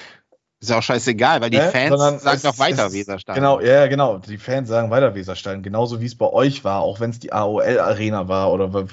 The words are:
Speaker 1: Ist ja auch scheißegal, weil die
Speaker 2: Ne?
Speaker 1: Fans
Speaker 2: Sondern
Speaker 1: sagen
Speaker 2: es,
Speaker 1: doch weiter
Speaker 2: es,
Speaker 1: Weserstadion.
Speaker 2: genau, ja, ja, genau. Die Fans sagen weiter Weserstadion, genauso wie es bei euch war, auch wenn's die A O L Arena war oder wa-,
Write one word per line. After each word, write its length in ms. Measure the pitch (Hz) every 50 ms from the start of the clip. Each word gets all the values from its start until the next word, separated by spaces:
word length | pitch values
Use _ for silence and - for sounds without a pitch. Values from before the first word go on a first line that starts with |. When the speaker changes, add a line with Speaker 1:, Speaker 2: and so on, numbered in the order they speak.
| - - - _ _ _ _ _ _ _ _ _
Speaker 1:
Ist 100 | 107 113
ja 80 | 117 113
auch 40 |
scheißegal, 580 | - - - - - 131 113 104 123 151 165 131
weil 80 | 117 117
die 60 | 117
Speaker 2:
Ne? 140 | 135 160 185
Speaker 1:
Fans 180 | - 127 135 151
Speaker 2:
Sondern 300 | 139 139 143 147 143 139
Speaker 1:
sagen 180 | 143 143 143
Speaker 2:
es, 60 | 135
Speaker 1:
doch 160 | 151 143 117 123
weiter 280 | 135 170 180 - 107 95
Speaker 2:
es, 40 |
Speaker 1:
Weserstadion. 500 | 95 101 101 101 98 95 - - 92 135
Speaker 2:
genau, 180 | 139 139 139 -
ja, 200 | 113 120 135 143
ja, 60 | 143
genau. 320 | 127 139 143 139 120 101 92
Die 180 | - 101 104
Fans 320 | 101 - 123 127 135 131 110
sagen 220 | 113 117 117 101
weiter 240 | 113 135 135 113 98
Weserstadion, 480 | 98 92 95 90 - - 98 95 98
genauso 380 | 95 98 104 113 120 120 120 113
wie 40 | 117
es 100 | 120 -
bei 140 | - 110 -
euch 320 | - 117 135 139 135 - -
war, 160 | 98 98 98
auch 200 | - - - 104
wenn's 180 | 117 117 117 117
die 140 | - -
A 140 | - 107 104
O 140 | 107 107 -
L 200 | - 113 127 107
Arena 480 | 85 101 110 101 107 107 107 98 90 92
war 240 | 95 95 95 92
oder 220 | 90 92 98 92 98
wa-, 120 | 98 95 95